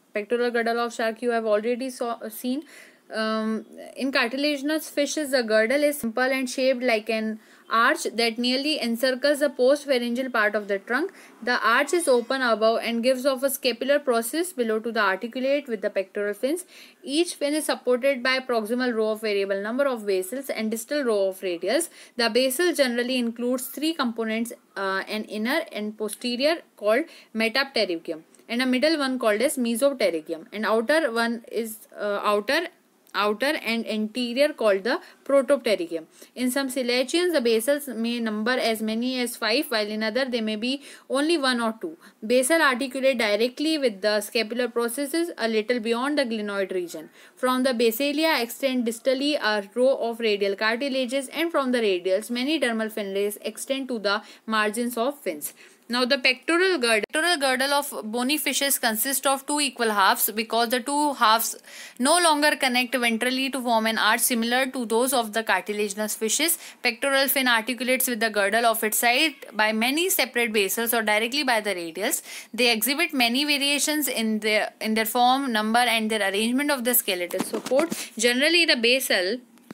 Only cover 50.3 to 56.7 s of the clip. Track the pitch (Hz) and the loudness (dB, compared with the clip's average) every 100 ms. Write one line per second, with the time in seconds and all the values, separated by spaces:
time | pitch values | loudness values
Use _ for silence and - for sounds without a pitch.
50.3 | 202 196 196 220 233 285 262 254 277 262 | 0 0 0 0 0 -2 -2 -2 -2 -4
51.3 | - 339 330 262 247 220 180 180 190 214 | -4 -2 0 0 2 2 0 0 0 0
52.3 | 240 254 311 254 226 220 220 202 196 202 | -4 -2 0 0 -2 -4 -6 -4 -2 -4
53.3 | 208 - 220 - 269 262 240 202 208 214 | -4 -10 -8 -6 -6 -6 -4 -2 -2 -6
54.3 | - - 220 214 214 240 240 240 285 - | -16 -4 -2 0 -2 -4 -2 -4 -4 -8
55.3 | 151 - - - _ - 240 254 277 262 | -8 -10 -14 -20 _ -6 -2 0 2 2
56.3 | 254 - 339 381 | 0 2 2 4